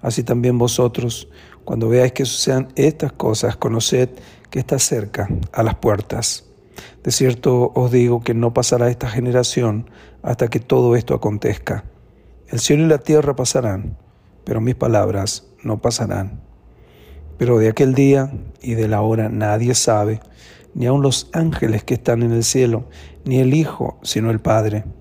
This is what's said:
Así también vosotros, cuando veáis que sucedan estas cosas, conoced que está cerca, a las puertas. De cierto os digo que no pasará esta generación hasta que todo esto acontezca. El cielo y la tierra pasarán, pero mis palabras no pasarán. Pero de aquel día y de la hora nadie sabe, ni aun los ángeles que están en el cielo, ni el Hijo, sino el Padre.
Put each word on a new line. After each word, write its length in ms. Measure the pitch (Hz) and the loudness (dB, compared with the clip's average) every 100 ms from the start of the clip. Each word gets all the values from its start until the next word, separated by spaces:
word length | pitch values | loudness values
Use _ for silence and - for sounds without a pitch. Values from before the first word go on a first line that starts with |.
Así 220 | 131 117 | -2 -4
también 340 | 120 120 123 123 | -2 0 2 2
vosotros, 680 | 120 - 123 117 120 - - - - - | 0 2 0 0 -6 -8 -14 -20 -20 -20
cuando 240 | - 110 113 | -8 -4 2
veáis 260 | 123 127 | 2 2
que 120 | - 131 | 0 -4
sucedan 440 | - - 131 127 - | -2 -2 -2 -2 0
estas 360 | 156 151 135 | 0 2 -6
cosas, 440 | - - 107 117 104 | -4 -2 0 -2 -2
conoced 540 | 110 113 - 127 127 - - - - | -4 -2 0 0 0 -4 -20 -20 -10
que 80 | 127 | -8
está 220 | 123 135 | -2 -2
cerca, 500 | - 120 101 - 98 95 87 | 0 -2 -4 -6 -4 -4 -4
a 80 | - | -2
las 140 | 107 - | -2 0
puertas. 720 | 117 101 - - 113 - - - _ - - - | 0 0 -2 -6 -6 -8 -14 -20 _ -20 -20 -8
De 80 | - | -4
cierto 600 | - 131 117 - 123 123 - | 0 0 2 2 2 2 2
os 160 | 123 | 2
digo 300 | 123 120 120 | 4 4 2
que 120 | 117 | 0
no 200 | 117 117 | 0 0
pasará 360 | 117 120 123 120 | 0 0 2 2
esta 180 | 117 123 | 0 -4
generación 840 | 110 123 123 120 - 120 107 120 - - - | -4 0 0 0 0 0 -2 -6 -18 -20 -12
hasta 240 | - 123 120 | -6 -2 -2
que 120 | 117 | -2
todo 360 | - 131 123 117 | 0 2 4 2
esto 180 | 113 | 2
acontezca. 720 | - 107 104 - 107 - 104 - _ _ _ _ - - | -2 -2 -2 -4 -4 -6 -8 -8 _ _ _ _ -20 -10
El 120 | 120 | -6
cielo 260 | - 147 160 | 2 4 4
y 20 | |
la 100 | 151 | 2
tierra 380 | - 151 143 135 | 4 2 4 0
pasarán, 600 | 127 135 117 95 80 - _ _ _ _ | -2 0 -2 -4 -8 -12 _ _ _ _
pero 160 | - 113 | -6 -2
mis 140 | 117 127 | -2 -2
palabras 680 | 120 107 98 101 95 - - _ | 2 2 2 -2 -4 -8 -14 _
no 160 | 110 107 | -8 -2
pasarán. 600 | 123 117 113 - 95 - - - - - - - - - - - | -2 -2 -4 -4 -6 -10 -18 -20 -20 -20 -20 -20 -20 -20 -20 -4
Pero 220 | 117 120 | 2 4
de 100 | 110 | 4
aquel 240 | 110 135 | 4 4
día 400 | 131 139 139 135 - - - | 6 6 4 2 -6 -14 -12
y 100 | - | -6
de 140 | 113 107 | -2 0
la 140 | 107 | 0
hora 280 | 110 113 107 | 0 0 0
nadie 460 | 107 107 107 120 127 | -2 0 0 0 0
sabe, 440 | - 107 104 110 - - - - - | 2 2 0 -4 -8 -20 -20 -20 -14
ni 140 | - 123 | -4 0
aun 160 | 139 | 2
los 260 | 139 131 - | 2 0 -4
ángeles 500 | 165 165 147 117 110 | -2 -2 0 -2 -2
que 100 | - | -2
están 300 | 123 - 117 | -2 0 2
en 80 | 117 | 2
el 120 | 117 | 0
cielo, 420 | 113 131 123 113 123 - - - - | 0 2 2 0 -6 -18 -20 -12 -2
ni 120 | 131 | 2
el 140 | 127 | 4
Hijo, 460 | 147 151 - - - | 2 0 -2 -8 -8
sino 300 | - - 113 | -6 -2 0
el 80 | 110 | 0
Padre. 460 | - 110 107 104 - - | 2 2 2 -2 -8 -14